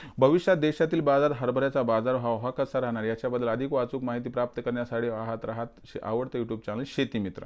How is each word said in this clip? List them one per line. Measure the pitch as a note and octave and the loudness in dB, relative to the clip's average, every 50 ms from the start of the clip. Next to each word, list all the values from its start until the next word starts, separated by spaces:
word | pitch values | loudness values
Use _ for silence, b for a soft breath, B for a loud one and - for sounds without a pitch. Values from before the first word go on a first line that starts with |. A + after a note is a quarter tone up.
| B B B - | B B B 4
भविष्यात | C3 C3+ D#3+ F3+ F3 F#3+ F#3 | 6 6 6 6 4 4 4
देशातील | D#3+ D3+ D#3 D3 - E3 D#3+ F3 E3 | 4 4 2 2 2 0 2 2 2
बाजार, | D3 C#3+ C#3 C#3 D3 D3 | 4 4 4 4 4 2
हरभऱ्याचा | C#3 A#2+ B2+ B2 B2 C3 C3+ C3+ C#3 C#3 | 2 0 0 0 2 2 0 2 2 2
बाजारभाव | B2 A#2+ A2+ A2 A2+ B2+ B2+ B2+ A#2+ A#2+ A#2 | 2 2 2 2 2 2 0 0 0 0 -2
हा | G#2+ A#2 B2 | 0 -2 -4
कसा | B2+ - C3+ C3+ - C3 | -2 -2 -2 -2 -2 -2
राहणार | B2+ A#2+ A#2 A2+ G#2+ | -2 -2 -2 -2 -2
याच्याबद्दल | A2 A2+ A2+ - B2 B2 B2 B2 A#2 | -2 -2 -2 -2 -2 -2 0 0 0
अधिक | A2+ B2 C3+ C#3 C#3+ | 0 0 -2 0 0
अचूक | C3 B2 A#2+ - C3 | 0 0 0 -2 -4
माहिती | B2+ B2 A#2+ A#2+ A#2+ B2 | -4 -4 -4 -4 -4 -4
प्राप्त | A#2+ B2 A#2+ A#2+ - - A#2+ | -2 -2 -2 -2 -2 -4 -4
करण्यासाठी | B2 A#2+ A#2+ A#2+ A#2+ A#2+ A2+ A#2+ A#2+ | -2 -2 -2 -2 -2 -2 -2 -2 -2
पाहत | A2 G#2+ A2+ A2+ A2+ A2 - | -2 -4 -4 -4 -6 -6 -6
राहत | A2 A2+ A#2 A#2 A#2 - - - | -6 -6 -6 -6 -8 -10 -14 -18
शे-, | - - - | -12 -10 -8
आवडतं | - G#2 A2 A#2+ C3 C3 - B2 | -4 -2 -2 -2 -2 -2 -2 -4
YouTube | A#2 A#2 A2+ A2 - | -2 -2 -4 -6 -6
चॅनल | - G#2 A#2 C#3 | -6 -6 -6 -6
शेती | C#3 - - C3+ - - A2+ | -4 -2 -2 -2 0 0 -2
मित्र. | G2+ F#2 F2+ - - | -4 -4 -6 -10 -14